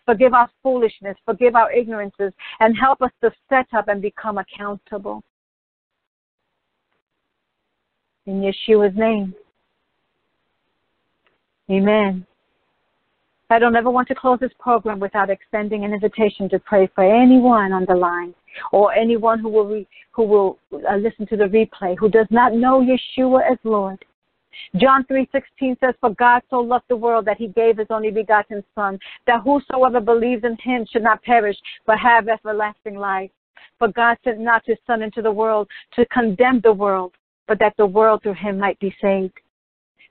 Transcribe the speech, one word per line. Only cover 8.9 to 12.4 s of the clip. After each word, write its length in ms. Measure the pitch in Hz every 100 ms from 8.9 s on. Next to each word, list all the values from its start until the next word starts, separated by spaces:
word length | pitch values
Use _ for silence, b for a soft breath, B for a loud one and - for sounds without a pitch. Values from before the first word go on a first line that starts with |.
| 196
name. 380 | 226 214 190 - _ _ _ _ _ _ _ _ _ _ _ _ _ _ _ _ _ _ _ _ _ _ -
Amen. 560 | 196 196 214 202 185 180 _